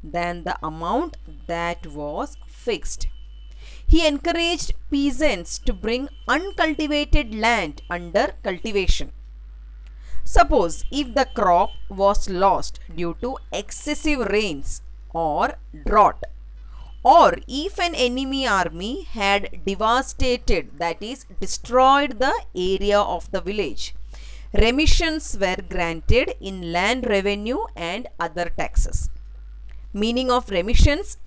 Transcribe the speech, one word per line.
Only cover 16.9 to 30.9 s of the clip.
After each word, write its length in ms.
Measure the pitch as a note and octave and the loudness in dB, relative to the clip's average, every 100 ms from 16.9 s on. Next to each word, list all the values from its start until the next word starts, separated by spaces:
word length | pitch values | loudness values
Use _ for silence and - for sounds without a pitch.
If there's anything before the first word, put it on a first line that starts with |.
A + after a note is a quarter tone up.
| - A#3+ | -2 6
or 300 | E4 A#3+ - - | 8 8 4 -4
if 320 | C4 E4 - | -6 -4 -2
an 160 | F4 | -2
enemy 520 | E4 B3 B3 C4+ C4+ C4 | 0 0 0 -2 -2 0
army 560 | G3 E3+ E3 G3 C#4+ | 2 0 -4 -6 -6
had 580 | - A3+ G3 G3+ G3 - F#3+ | -6 -2 2 2 0 -4 -4
devastated, 1120 | F#3+ A3 B3 C4+ - B3+ B3 - F#3+ C#3 C#3+ | 0 2 2 0 0 0 2 4 2 2 -6
that 240 | E3+ E3+ | -4 -4
is, 240 | G#3 C#4 - F#3 | -8 -10 -10 -4
destroyed 800 | G3 - - B3 C4 C#4 C#4+ A3 | -2 -2 0 4 6 6 4 0
the 140 | C4 A4 - - | 0 0 -6 -4
area 420 | F3+ F#3+ G3+ G3+ | -2 0 4 2
of 320 | G3+ E3+ - | 2 -4 -4
the 120 | F#3+ | -6
village, 520 | F3 G#3 D#3+ G2+ - - - - - - - | -4 -4 -4 -2 -4 -6 -10 -12 -14 -14 -2
remissions 800 | G3+ G#3+ B3+ D#4+ - E4 D#4 - G#3 | 4 4 6 8 8 6 0 -2 0
were 200 | G3 F#3 F#3 | 0 -2 -4
granted 680 | F3+ E3+ E3 - A#3+ F4 - | -2 -2 -2 4 4 4 -4
in 320 | G3 F#3+ E3+ | -10 -8 -4
land 340 | E3+ G3 B3+ A#3 | 0 0 0 0
revenue 520 | G3+ F#3+ G3+ G#3+ C#4+ A#4 - | 0 0 -2 -4 -4 -6 -6
and 320 | E3+ F#3+ B3 - | -8 -6 -10 -6
other 320 | E3+ E3+ E3+ - | -6 -4 -4 -2
taxes. 540 | D#3 - - - - - - - - - - - - | 0 0 0 0 -4 -6 -12 -16 -16 -16 -14 -14 -10
Meaning 380 | G3 A3 A#3+ B3+ | -2 0 0 2
of 180 | B3 B3 | 0 0
remissions 680 | F#3+ F#3 - - | -2 4 6 8